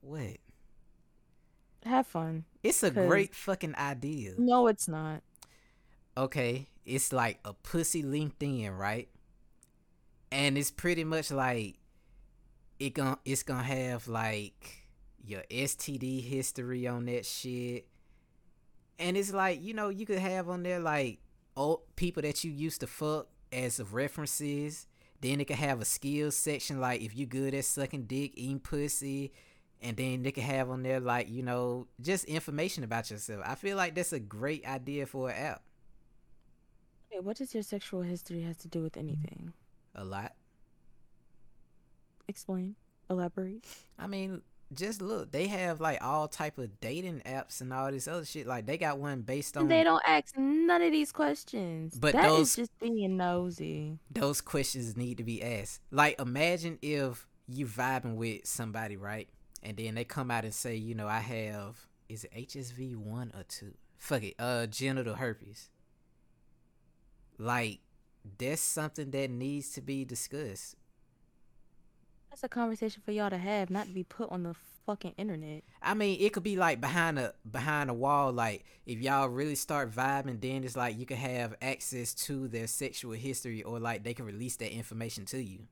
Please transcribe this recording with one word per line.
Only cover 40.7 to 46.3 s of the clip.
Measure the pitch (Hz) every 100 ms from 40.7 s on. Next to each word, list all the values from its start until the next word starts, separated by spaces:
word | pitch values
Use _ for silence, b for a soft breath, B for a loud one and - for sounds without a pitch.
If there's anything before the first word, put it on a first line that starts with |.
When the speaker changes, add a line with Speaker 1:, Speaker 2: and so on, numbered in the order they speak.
| _ - - - - - - - - - - _ - _ _ -
Speaker 2:
Explain. | 202 - 185 185 208 _ _ -
Elaborate. | 180 175 185 190 220 B B B -
Speaker 1:
I | 190
mean, | 196 190 185 - - -
just | 131 190 214
look. | 196 220 156
They | 139 190
have, | 202 180 160
like, | 160 139
all | 123 151
type | 151